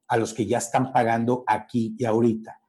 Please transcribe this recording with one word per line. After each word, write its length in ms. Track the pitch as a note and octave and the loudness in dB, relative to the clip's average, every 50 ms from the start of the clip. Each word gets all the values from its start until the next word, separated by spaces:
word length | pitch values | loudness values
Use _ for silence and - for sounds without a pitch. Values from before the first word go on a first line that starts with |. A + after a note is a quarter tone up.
| _ | _
a 120 | - B2+ A#2 | -2 0 0
los 160 | A2+ G#2 - | 0 -2 -2
que 120 | - A2+ | -4 -2
ya 120 | F#2+ A#2+ A#2 | 0 0 -2
están 340 | - - - C#3 C3 B2+ - | -2 0 0 0 0 0 0
pagando 500 | C3+ A#2+ A2+ A#2 A#2 A#2 A#2 B2 B2 - | 0 2 2 2 0 0 0 0 0 2
aquí 500 | - A2 G#2+ - - - A#2+ A2+ A2 A2 - | 0 0 0 0 -4 -4 -2 -2 -2 -4 -4
y 60 | B2 | -2
ahorita. 560 | A2+ G#2+ A2+ A#2 A#2 A2+ A2+ A2 - - _ _ | 0 2 2 4 2 2 0 -4 -12 -20 _ _